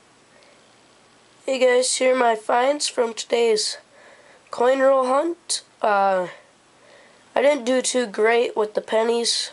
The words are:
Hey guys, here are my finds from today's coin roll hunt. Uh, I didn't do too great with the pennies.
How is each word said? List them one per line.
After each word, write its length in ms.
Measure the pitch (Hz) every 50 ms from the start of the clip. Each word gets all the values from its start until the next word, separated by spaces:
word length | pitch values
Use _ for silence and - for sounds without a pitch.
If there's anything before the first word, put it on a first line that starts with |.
| _ _ _ _ _ _ _ _ _ _ _ _ _ _ _ _ _ _ _ _ _ _ _ _ _ _ _ _ _
Hey 140 | 277 262 247
guys, 360 | 254 247 247 247 254 - -
here 200 | - 254 254 254
are 20 |
my 180 | 262 240 233 220
finds 520 | 220 - - 254 240 247 277 294 294 -
from 260 | - - 254 233 226 220
today's 640 | - - - 247 233 233 226 220 214 - - - - - _ _ - - - - - - - - - _ _
coin 280 | - - 240 254 269 269
roll 280 | 262 269 277 262 254
hunt. 540 | 254 262 285 311 339 339 - _ - - - - _ _ -
Uh, 460 | - 214 202 196 196 196 190 185 180 165 - - - _ _ _ _ _ _ _ _ - - - - - _ _ _ _ -
I 60 | -
didn't 240 | 254 285 302 262 226
do 160 | 247 262 254
too 260 | - - - 254 247
great 500 | 202 196 220 214 226 233 233 254 - -
with 160 | 226 208 214 -
the 80 | 190
pennies. 720 | - - 226 220 226 233 233 233 233 214 - - - -